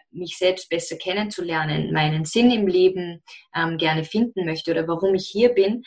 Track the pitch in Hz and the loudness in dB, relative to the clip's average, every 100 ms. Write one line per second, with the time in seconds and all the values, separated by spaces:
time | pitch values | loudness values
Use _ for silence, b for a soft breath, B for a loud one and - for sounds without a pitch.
0 | _ - 175 - 185 185 - 170 - 165 | _ -12 -10 -2 0 0 -4 -6 -6 -8
1 | 185 196 214 196 170 160 156 156 151 160 | -6 -4 -4 -6 -4 -2 -2 -2 0 0
2 | 151 156 160 226 247 233 196 180 185 185 | 0 0 0 4 4 4 2 4 4 2
3 | 175 170 _ B B 170 165 160 160 160 | -6 -10 _ B B -4 -2 0 0 0
4 | 156 214 240 196 170 160 - 165 165 170 | 0 0 0 -2 -4 -4 -2 -2 0 0
5 | 190 190 - 202 240 196 196 240 | 0 0 -2 2 4 4 2 0